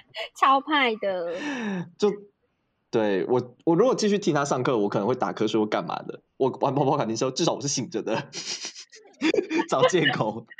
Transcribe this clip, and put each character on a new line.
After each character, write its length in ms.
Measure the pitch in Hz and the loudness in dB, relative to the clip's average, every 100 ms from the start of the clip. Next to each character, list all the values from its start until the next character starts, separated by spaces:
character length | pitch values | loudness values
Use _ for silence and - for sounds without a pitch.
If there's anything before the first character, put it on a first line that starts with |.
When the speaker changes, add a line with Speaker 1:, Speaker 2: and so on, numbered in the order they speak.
| - - 587 - | -8 -12 -10 0
Speaker 1:
超 220 | 285 269 | 4 4
派 340 | 269 302 247 220 | 2 0 2 0
的。 380 | 202 185 170 175 294 262 214 190 170 - | -2 -2 -4 -6 -6 -6 -4 -4 -6 0
Speaker 2:
就， 140 | 202 - - _ _ _ _ _ - | 0 0 -10 _ _ _ _ _ -2
对， 360 | 117 104 95 - | 0 2 2 2
我， 300 | 123 123 - - | 0 0 -4 2
我 100 | 165 | 4
如 100 | 254 | 4
果 100 | 180 | 4
继 140 | 214 | 2
续 100 | 202 | 2
听 140 | 190 | 2
他 120 | 147 143 | 0 0
上 160 | 139 | 0
课， 160 | 127 117 | 2 2
我 100 | 101 | 2
可 120 | 113 | 0
能 80 | 101 | 0
会 80 | 127 | 0
打 180 | 101 | -2
瞌 140 | - 107 | 0 0
睡 120 | 110 | 2
或 60 | 107 | 0
干 200 | 107 85 | 0 -2
嘛 100 | - - | -8 -8
的。 140 | - _ - | -14 _ -2
我 120 | 131 - | -2 0
玩 120 | 139 | 0
跑 120 | 139 135 | 2 2
跑 120 | 147 | 0
卡 80 | 110 | -2
丁 100 | 113 | -2
车， 160 | 131 | -2
至 120 | 131 | 0
少 100 | 156 | -2
我 80 | 101 | -2
是 60 | 139 | -4
醒 220 | - 95 | -4 -4
着 120 | 110 | -4
的。 120 | 92 | -2
<laughs> 80 | 113 - - - - - - - - - - 311 - 359 320 - | -4 -6 -12 -10 -10 -12 -14 -20 -20 -20 -4 0 0 0 -2 0
找 120 | 135 170 | 2 4
借 220 | 180 151 | 4 2
口。 340 | - 110 110 - | 0 -2 -4 -8